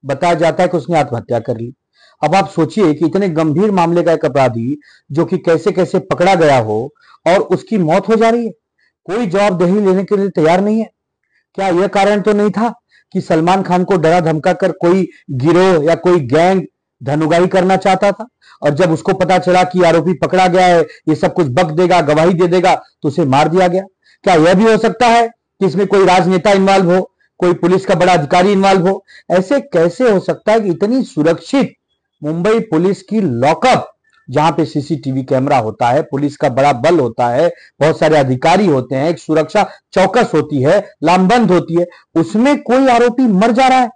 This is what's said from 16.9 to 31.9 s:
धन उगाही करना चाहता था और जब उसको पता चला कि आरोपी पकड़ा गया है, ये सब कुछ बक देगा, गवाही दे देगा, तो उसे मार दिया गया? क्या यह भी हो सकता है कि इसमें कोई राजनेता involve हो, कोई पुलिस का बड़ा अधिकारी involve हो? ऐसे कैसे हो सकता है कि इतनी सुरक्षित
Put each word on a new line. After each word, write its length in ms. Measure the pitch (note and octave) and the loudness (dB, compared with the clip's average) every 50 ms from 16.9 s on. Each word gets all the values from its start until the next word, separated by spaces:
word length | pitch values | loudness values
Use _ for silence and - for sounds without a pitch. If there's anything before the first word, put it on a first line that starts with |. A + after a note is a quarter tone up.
| _ _ A2+ | _ _ -8
धन 200 | A2+ C#3+ D3+ D#3+ | -6 -4 -2 0
उगाही 240 | D3+ E3 E3+ F3+ | 0 0 0 0
करना 280 | F3+ F#3+ F#3+ F3 F#3 F#3+ | 2 0 0 0 0 0
चाहता 360 | F#3 - G3+ F#3+ F#3 - G3+ | 0 0 0 0 0 0 -2
था 160 | F#3+ - A3 - _ _ _ _ - _ | -2 -4 -12 -20 _ _ _ _ -20 _
और 80 | - D3 | -4 -4
जब 220 | C#3+ C#3 F#3 E3+ | 0 0 0 0
उसको 220 | D#3+ D#3+ - - F#3 | 0 -2 -2 -4 -2
पता 240 | F#3 F#3 E3 F#3 | -2 0 0 0
चला 260 | F3+ F3 F3+ F3+ F3+ F#3 | 0 2 2 2 2 2
कि 200 | F3+ - F3+ F3+ | 0 0 0 2
आरोपी 300 | E3 E3 E3+ D3 F3+ F#3 | 2 2 2 0 -2 -4
पकड़ा 340 | C3 E3 D3 - F#3 F#3 | -2 -4 -2 0 0 2
गया 180 | F#3 E3+ F#3 F#3 | 2 2 2 2
है, 160 | F3+ F3 E3+ | 4 4 2
ये 340 | D#3 - - - _ D3+ D#3 | 0 -2 -6 -10 _ -4 -2
सब 180 | D3+ - F3+ - | -2 -2 -4 -2
कुछ 140 | - E3+ | -2 -4
बक 180 | C#3 A#2+ D3+ F3+ | -2 0 -2 -2
देगा, 360 | D#3+ D3+ D#3+ F#3 F3 F3+ F3 | -2 0 -2 0 2 2 0
गवाही 320 | D#3+ C#3 D3+ D#3 D#3+ F3+ G3 | 2 0 0 2 2 0 2
दे 140 | D#3+ F#3 | 0 0
देगा, 280 | F3+ E3+ F#3 F3 F#3 D#3+ | 0 0 0 2 2 0
तो 320 | - - _ _ _ - | 0 -4 _ _ _ -8
उसे 180 | D3+ - - E3 | -6 -2 -2 -2
मार 220 | C3+ B2+ C#3 D#3 | 0 2 0 0
दिया 200 | D#3 D#3+ F#3 F#3 | 0 0 0 0
गया? 140 | F3+ F3 F#3 G3 - _ _ _ _ _ _ - | 0 0 -4 -6 -8 _ _ _ _ _ _ 0
क्या 120 | G3 F3+ | 0 2
यह 180 | D#3 D#3 E3+ F#3+ | 4 4 4 2
भी 100 | F#3 A3 | 4 4
हो 140 | A3+ A3 | 2 2
सकता 300 | G#3+ A3 A3+ F3+ - A#3+ | 2 0 -2 -2 0 0
है 200 | A#3 A#3 A#3 A#3 | 2 2 2 0
कि 380 | A3+ - _ _ _ _ _ F#3+ | -2 -6 _ _ _ _ _ -4
इसमें 220 | F#3 C#3 F3+ G3+ | -2 -2 -2 -2
कोई 180 | F3+ G3+ G3+ G3 | 0 2 2 4
राजनेता 460 | F#3+ F3 - - F3 F#3+ F#3 - G#3+ | 4 4 2 2 2 0 0 2 2
involve 440 | G3+ G3 F#3+ F#3+ G3 F#3+ F#3+ E3+ F3+ | 2 2 2 2 2 2 2 2 0
हो, 160 | F#3+ F3+ - _ _ _ _ _ | 0 -2 -4 _ _ _ _ _
कोई 160 | _ - F3+ F3 | _ -2 -2 0
पुलिस 320 | - - E3+ F3+ F#3+ F#3+ | 0 0 0 0 0 0
का 100 | - G3 | -2 0
बड़ा 180 | E3 F3+ F3+ F3+ | 0 2 2 2
अधिकारी 380 | E3+ D3 C3 F#3 F3+ F#3 G3+ | 0 0 0 0 2 2 2
involve 360 | G3+ F#3+ F#3+ G3 G3 G3 E3 | 2 2 2 2 2 2 2
हो? 180 | F#3 G3 - _ _ - - _ _ | 0 -2 -4 _ _ -20 -20 _ _
ऐसे 300 | E3+ F#3 F#3 - C#4+ C#4 | -2 -2 0 0 -2 -2
कैसे 500 | C#4 - - E3+ D#3+ F3 E3+ - B3+ A#3+ | -2 -2 -2 0 0 0 0 0 2 2
हो 80 | G#3+ F#3 | 2 0
सकता 320 | - - E3 E3 _ - | -2 -4 -8 -4 _ 0
है 100 | G#3+ A#3 | 0 0
कि 80 | A3 G3+ | 0 -2
इतनी 340 | E3+ D#3+ G3+ G#3 B3 C4+ A#3+ | -2 -2 -2 -2 -2 -2 -4
सुरक्षित 680 | - - D#3 D3 E3 E3+ E3 - - - C#4 A#3 - - _ _ _ | -4 -4 -2 0 0 0 -2 -4 -4 -2 0 0 -2 -4 _ _ _